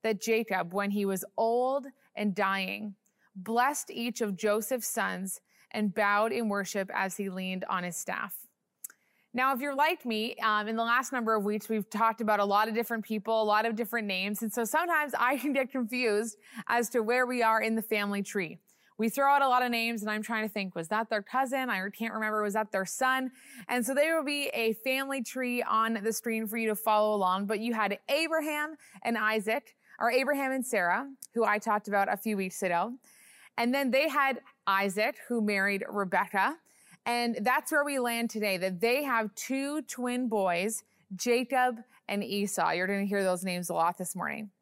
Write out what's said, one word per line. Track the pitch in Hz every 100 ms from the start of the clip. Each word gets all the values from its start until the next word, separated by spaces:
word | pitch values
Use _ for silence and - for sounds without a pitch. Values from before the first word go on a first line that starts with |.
that | 220 208
Jacob, | - 220 220 190 175
when | 190 202
he | 202
was | 196 190 185 -
old | 226 240 254 277 269 _ _ -
and | 208 185
dying, | 190 196 185 202 214 196 _ _ _ 196
blessed | 185 233 254 294 -
each | - 233 -
of | 214 185
Joseph's | 214 208 214 254 -
sons | - 190 185 190 - _ _ _
and | - 214 185
bowed | 202 202 226
in | 240 220
worship | 202 185 202 190
as | - 190 -
he | 196
leaned | 185 185 190 -
on | 180
his | 180 170
staff." | - - - - - _ _ _ - - _ _ _
Now, | 240 262
if | 262
you're | 285 269
like | 311 339
me, | 247 220 226 -
um, | 220 214 208
in | 226
the |
last | 226 240 247
number | 262 226 220
of |
weeks, | 202 208 -
we've | 220 196
talked | 208 226 220
about | 214 208
a | 202
lot | 202 220
of |
different | 226 233 226 -
people, | 214 214 220
a |
lot | 214 208 226
of | 220
different | 226 233 208
names. | 185 196 208
And | 226
so | 240
sometimes | 220 302 349 320 294
I | - 240 269
can | 269
get | 269 254
confused | 262 220 247 240 208 226 - - 233 -
as | 240 226
to | 247
where | 214 247 254
we | 247
are | 226 220
in | 220 220
the |
family | 220 214 208 202
tree. | 196 202 160 - _ _ _ -
We | 220
throw | - 277
out | 285
a | 269
lot | 247
of | 247
names, | 233 233 233
and | 208
I'm | 214
trying | 214 226 214
to |
think, | 214 190
was | 170 165
that | 214 226
their | 214
cousin? | 202 254 269 269 254
I | 196 190
can't | - 226 220
remember. | 214 214
Was | 208
that | 208 214
their | 196 185
son? | - 254 262 262 - - 254 202
And | 247 226
so |
there | 269 311 330
will | 277
be | 285 277 233
a | 226
family | 220 262 262 277 269
tree | 226 262 247 240
on | - 220 226 220
the | 208
screen | 214 233 220 220
for | 233
you | 226
to | 208
follow | 220 214 214 208
along. | 185 190 202
But | 214
you | 226 226
had | 208 202 -
Abraham | 285 320 320 302 294 302 311 - 190
and | - 233
Isaac, | 214 220 202 220 - _ _ -
or | 233
Abraham | 254 262 277 269
and | 262 240
Sarah, | 220 175 196 277 269 - 233
who |
I | 214 208
talked | 220 208 208
about | 196 196
a | 202
few | 220 202
weeks | 185 -
ago. | 185 170 208 254 - - - - - -
And | 240
then | 269 269
they | 262 311
had | 285 269 247 - _ -
Isaac, | 190 202 185 226 - -
who | 240
married | 208 202 196 196 -
Rebekah. | 208 190 180 190 202 214 330 _ _ - - 226
And | 240 240 226
that's | 214 269 -
where | 311 285
we | 277
land | 240 233 233
today, | 220 208 185
that | 190 180
they | 226 254
have | 285 233 214
two | - - 269 277 302
twin | - - 247 247 254
boys, | 214 190 175 202 226 _ _ _ 190
Jacob | 247 240 254 262 254 233 - _ -
and | 202
Esau. | 127 202 196 - 165
You're | 165 185
gonna | 202 202
hear | 202
those | 190 180 185
names | 180 175
a |
lot | 170 165 175
this | 180
morning. | 185 156 143 214 _